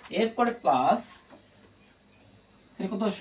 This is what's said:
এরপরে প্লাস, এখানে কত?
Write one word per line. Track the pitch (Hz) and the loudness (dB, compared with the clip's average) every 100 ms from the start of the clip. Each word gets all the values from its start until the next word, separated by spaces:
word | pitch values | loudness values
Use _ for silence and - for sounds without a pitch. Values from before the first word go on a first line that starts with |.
| - - | -8 -2
এরপরে | 226 - 240 233 | -2 0 -2 0
প্লাস, | 160 131 143 233 - - - - _ _ - _ _ _ _ _ - - _ _ _ | 0 2 4 2 0 -20 -20 -20 _ _ -20 _ _ _ _ _ -20 -20 _ _ _
এখানে | - 190 | -8 -6
কত? | 196 208 - | -2 -2 -4